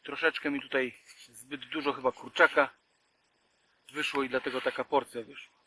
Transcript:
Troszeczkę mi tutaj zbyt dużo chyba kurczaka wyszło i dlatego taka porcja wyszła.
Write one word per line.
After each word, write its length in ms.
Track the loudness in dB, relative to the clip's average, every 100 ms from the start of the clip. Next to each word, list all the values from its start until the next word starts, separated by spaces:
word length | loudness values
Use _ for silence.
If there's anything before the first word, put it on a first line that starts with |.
Troszeczkę 480 | -10 0 0 0 -4
mi 100 | -4
tutaj 340 | -2 -2 -2 -6 -20 -20 -20
zbyt 400 | -20 -14 -14 -8
dużo 240 | -4 -2
chyba 200 | 0 0
kurczaka 580 | -2 -12 4 6 6 2 -2 _ _ _ _ _ _ _ _ _ _ -12
wyszło 300 | -6 -2 0
i 60 | 0
dlatego 320 | 0 -2 -2
taka 240 | -2 -2
porcja 380 | 2 2 2 -10
wyszła. 320 | -10 -16 -20 _